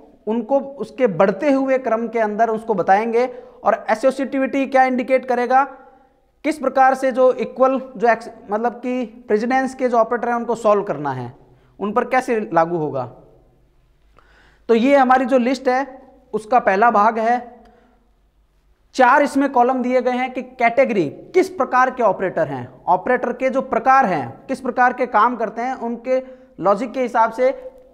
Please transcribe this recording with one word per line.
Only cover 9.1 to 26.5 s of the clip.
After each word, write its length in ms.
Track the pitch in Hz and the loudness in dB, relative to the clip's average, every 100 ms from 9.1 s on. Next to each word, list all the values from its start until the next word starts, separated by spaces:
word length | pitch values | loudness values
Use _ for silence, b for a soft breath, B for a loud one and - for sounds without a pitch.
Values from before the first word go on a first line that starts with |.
| - - 214 240 262 254 | -10 -2 -2 0 0 -2
के 140 | 254 254 | -2 0
जो 80 | 233 | 2
ऑपरेटर 320 | 226 240 226 | 0 -2 -4
हैं 60 | |
उनको 200 | 240 233 | -4 -4
सॉल्व 280 | 226 214 208 | -2 2 2
करना 300 | 202 147 147 | 0 -4 -6
है, 240 | 127 120 - _ b b b | -6 -10 -16 _ b b b
उन 120 | 202 | -4
पर 120 | 233 | -2
कैसे 460 | 233 262 254 220 202 | 0 -2 0 -4 0
लागू 240 | 165 170 175 | 0 0 -2
होगा। 360 | 147 127 123 - - _ _ _ _ _ _ _ _ b b b b b b | -4 -6 -8 -12 -20 _ _ _ _ _ _ _ _ b b b b b b
तो 60 | |
ये 220 | 226 262 277 | 2 4 4
हमारी 280 | 262 262 | 6 4
जो 140 | 247 262 | 4 2
लिस्ट 300 | 240 269 254 | 2 -2 -2
है 340 | 254 277 - - _ _ | -2 -4 -10 -20 _ _
उसका 260 | 214 - 190 | -10 0 0
पहला 320 | 202 190 233 | 2 4 4
भाग 280 | 220 214 226 | 4 2 2
है। 420 | 220 247 - - - b b b _ _ _ _ _ _ _ _ _ | 0 -2 -4 -20 -20 b b b _ _ _ _ _ _ _ _ _
चार 280 | - 247 294 | 2 4 4
इसमें 300 | 285 269 277 | 2 0 0
कॉलम 300 | 262 240 254 | 2 2 0
दिए 200 | 247 254 | 0 0
गए 80 | 240 | 0
हैं 220 | 247 254 | -2 -4
कि 100 | 254 | -8
कैटेगरी 680 | 247 - 233 233 240 202 143 | -10 -2 0 2 2 2 -2
किस 400 | - - 370 - | -6 -2 0 0
प्रकार 420 | - 254 254 254 | -2 0 2 0
के 120 | 254 | 2
ऑपरेटर 460 | 214 190 185 170 147 | 0 0 -2 -2 -4
हैं, 360 | 131 120 - 160 | -4 -10 -8 -2
ऑपरेटर 460 | 180 240 247 240 | 0 0 -2 -2
के 180 | 240 262 | -4 -2
जो 100 | 262 | -2
प्रकार 460 | - 202 262 269 220 | -2 -2 2 4 2
हैं, 400 | 156 120 - - | -2 -6 -12 -10
किस 140 | 240 | -8
प्रकार 320 | 247 247 247 | -4 0 0
के 140 | 247 240 | 0 0
काम 300 | 214 233 240 | 2 2 0
करते 260 | 214 226 | -6 -6
हैं, 120 | 240 | -8
उनके 480 | - 233 233 254 262 262 B B | -8 -8 -8 -4 -4 -4 B B